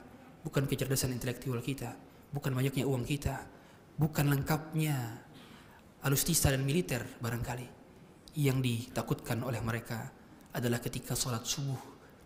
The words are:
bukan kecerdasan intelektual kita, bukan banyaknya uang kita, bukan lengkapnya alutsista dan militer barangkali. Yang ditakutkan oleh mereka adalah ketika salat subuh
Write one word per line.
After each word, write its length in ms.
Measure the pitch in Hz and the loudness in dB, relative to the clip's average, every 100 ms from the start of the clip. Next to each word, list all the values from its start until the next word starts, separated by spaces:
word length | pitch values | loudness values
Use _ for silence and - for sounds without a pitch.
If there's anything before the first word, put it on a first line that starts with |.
| - - - - | -12 -20 -20 -12
bukan 240 | 156 147 135 | -2 0 2
kecerdasan 480 | 131 135 131 135 123 | 0 2 2 2 0
intelektual 480 | 123 120 135 117 | -2 -4 -4 -4
kita, 320 | - 135 117 - - - - 143 | -2 -4 -4 -10 -16 -20 -8 -4
bukan 160 | 143 | 0
banyaknya 320 | 127 135 139 | 2 2 2
uang 240 | 127 127 120 | 2 2 0
kita, 400 | 143 - 135 - - - - - - | 0 0 -2 -8 -18 -20 -20 -16 0
bukan 320 | 156 - 143 | 2 4 4
lengkapnya 920 | 139 139 151 - 156 156 139 117 113 - - - - - - - - | 4 4 0 0 0 2 0 -2 -8 -14 -20 -20 -20 -20 -20 -20 -4
alutsista 480 | 135 139 - 165 143 | 2 4 4 4 4
dan 160 | 135 135 | 4 4
militer 400 | 165 175 120 110 - | 2 2 -2 -2 -4
barangkali. 460 | 117 117 120 123 - - - - - - - | -4 -2 -4 -6 -8 -16 -20 -20 -20 -20 -10
Yang 240 | 156 139 131 123 | 2 4 4 2
ditakutkan 800 | 117 - - - 147 - 117 135 | 0 -2 -4 0 -2 0 -2 0
oleh 160 | 110 | -2
mereka 480 | 113 113 - 113 127 - - - - - | -2 -2 -4 -6 -6 -12 -20 -20 -10 -2
adalah 240 | 120 117 | 0 0
ketika 320 | - 127 - | -2 -6 -4
salat 320 | 123 131 117 - | -2 0 -2 -2
subuh 320 | - 139 123 - - - - | -2 -2 -4 -6 -18 -20 -20